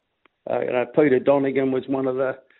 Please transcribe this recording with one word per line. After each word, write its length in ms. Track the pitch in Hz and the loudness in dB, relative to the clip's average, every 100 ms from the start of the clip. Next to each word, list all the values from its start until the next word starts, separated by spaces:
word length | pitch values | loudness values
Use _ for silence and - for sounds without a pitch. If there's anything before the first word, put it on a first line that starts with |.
| _ _ _ _ - | _ _ _ _ -6
Uh, 100 | 123 | -4
you 100 | - | -2
know, 140 | 123 120 - | -2 -2 2
Peter 240 | 151 127 | 4 4
Donegan 520 | 123 139 139 131 135 | 4 2 2 0 -2
was 120 | 131 127 | -2 -4
one 200 | 135 131 | -4 -2
of 80 | 127 | -2
the, 220 | 131 131 _ | -4 -6 _